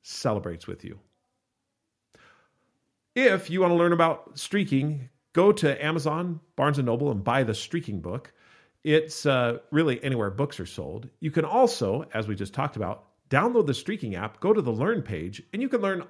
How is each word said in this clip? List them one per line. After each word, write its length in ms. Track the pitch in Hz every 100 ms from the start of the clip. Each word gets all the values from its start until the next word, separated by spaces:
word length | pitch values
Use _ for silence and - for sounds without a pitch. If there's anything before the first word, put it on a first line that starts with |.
celebrates 640 | - - 131 107 95 85 -
with 180 | 90
you. 160 | - - _ _ _ _ _ _ _ _ _ _ _ _ _ _ _ _ _ _ _ _ _
If 360 | - 254 190 -
you 120 | 175
want 100 | 180
to 60 | 175
learn 160 | 170
about 440 | 170 165 151 - -
streaking, 720 | - 202 196 135 147 147 127 _ _
go 200 | - 190
to 320 | 208 156 135 151
Amazon, 560 | 165 151 151 180 160 - -
Barnes 220 | 139 143
and 80 | 123
Noble, 260 | 117 143
and 120 | 107
buy 200 | 98 127
the 100 | 120
Streaking 480 | 104 - 170 151 101
book. 320 | 82 110 - _ _ _ _ _
It's, 420 | 156 151 156 - 147
uh, 340 | 131 120 117 -
really 320 | 147 160 127
anywhere 260 | 139 127 101
books 300 | 95 143 -
are 60 | 92
sold. 440 | - 71 95 123 _
You 120 | 160
can 140 | 151 156
also, 600 | 208 254 240 104 113 160
as 140 | 110 107
we 80 | 101
just 180 | 98
talked 220 | - 143 -
about, 300 | 95 - _ _ _
download 360 | 131 214 240 160
the 80 |
Streaking 420 | 131 - 214 117 90
app, 240 | 107 -
go 140 | 185
to 80 | 214
the 100 | 131
Learn 300 | 110 160 226
page, 400 | 117 90 85 104 -
and 80 | 202
you 80 | 262
can 120 | 247
learn 220 | 196 185 -